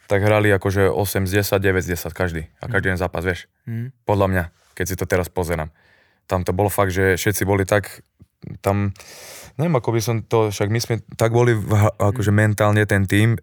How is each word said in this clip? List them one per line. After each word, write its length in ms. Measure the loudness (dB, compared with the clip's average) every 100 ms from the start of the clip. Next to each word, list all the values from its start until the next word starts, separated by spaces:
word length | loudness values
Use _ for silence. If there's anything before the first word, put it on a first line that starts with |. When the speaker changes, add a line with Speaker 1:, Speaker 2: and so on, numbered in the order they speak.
| -2
Speaker 1:
tak 120 | 2
hrali 320 | 4 4 4
akože 380 | 2 0 2 2
osem 340 | 0 -2 -2
z 140 | 0 -2
desať, 240 | 0 0
deväť 220 | 0 0
z 60 | -2
desať 180 | -6 -8
každý. 300 | -4 -4 -4 -10 _
A 80 | -4
každý 160 | -2
Speaker 2:
Mhm. 80 | -2
Speaker 1:
jeden 80 | -2
zápas, 220 | -4 -4
vieš. 180 | -6 -6 -10 _
Speaker 2:
Mhm. 240 | -12 -10 -10 _
Speaker 1:
Podľa 260 | -2 0 2
mňa, 160 | 0 -4 _ _
keď 120 | -8 -6
si 100 | -4
to 80 | -2
teraz 240 | -2 -2
pozerám. 400 | -4 -4 -4 -6 _ _ _ _ _ -4
Tam 160 | -2
to 80 | -2
bolo 180 | 0 0
fakt, 220 | 0 0
že 240 | 2 0
všetci 300 | 2 0 -2
boli 240 | 0 0 2
tak, 320 | 0 -2 -16 _ _ -20 _ -16 -6
tam, 360 | -2 0 -2 -6 -20 -20 -20 -20 -16 -4
neviem, 200 | 0 0
ako 140 | 0
by 100 | -2
som 140 | 0 -4
to, 280 | 0 0 2
však 180 | 0 -2
my 120 | -2
sme 140 | -2 -6 -6
tak 160 | -2 2
boli 240 | 4 4
v 160 | 2 2
ha-, 240 | 2 2
akože 380 | 2 0 0 2
Speaker 2:
Mhm. 60 | 4
Speaker 1:
mentálne 420 | 2 2 2 2
ten 220 | 2 0 2
tým, 320 | 2 2 0